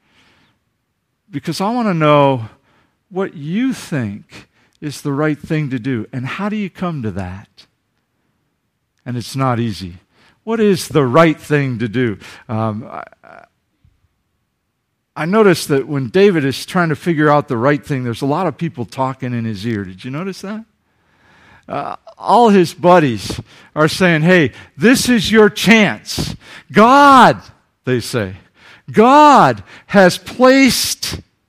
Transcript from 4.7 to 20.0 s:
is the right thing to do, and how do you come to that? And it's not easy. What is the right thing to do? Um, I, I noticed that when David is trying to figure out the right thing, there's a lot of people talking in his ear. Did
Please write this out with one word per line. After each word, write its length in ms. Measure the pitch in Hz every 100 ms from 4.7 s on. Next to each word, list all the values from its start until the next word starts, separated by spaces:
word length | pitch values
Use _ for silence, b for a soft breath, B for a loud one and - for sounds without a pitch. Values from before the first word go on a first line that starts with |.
| _
is 220 | 151 -
the 100 | 147
right 260 | 139 156 147
thing 300 | - 156 143
to 100 | 131
do, 280 | 127 120 101
and 120 | 131 127
how 220 | - 202
do 80 | 214
you 140 | 196
come 320 | - 180 151
to 80 | 107
that? 560 | 90 90 95 104 _ _ _ _ _ _ _ _ _ _ _ _ _ _ _
And 140 | 127 123
it's 180 | - 131
not 240 | 135 117
easy. 380 | 117 87 92 90 _ _ _ _
What 160 | 214 226
is 280 | 208 185 -
the 160 | 143
right 340 | 127 147 165 151
thing 400 | - 147 135 113
to 100 | 117
do? 300 | 120 123 92 B B -
Um, 360 | 110 110 107
I, 200 | - - - _ - - _ _ _ _ _ _ _ _ _ _ _ _ _ _ _ _ _
I 120 | - 156
noticed 420 | 220 202 160 -
that 180 | 135 127
when 220 | 139 120
David 360 | 185 202 165
is 200 | 135 -
trying 240 | - 185 165
to 80 | 139
figure 320 | 175 151 151
out 200 | 147 -
the 80 | 120
right 280 | 135 147
thing, 180 | - 135
there's 200 | 123 110
a 40 | 139
lot 200 | 156 180
of 100 | -
people 280 | 170 127
talking 500 | 107 - 131 131 127
in 100 | 120
his 220 | 113 98 117
ear. 180 | 107
Did 200 | 92 92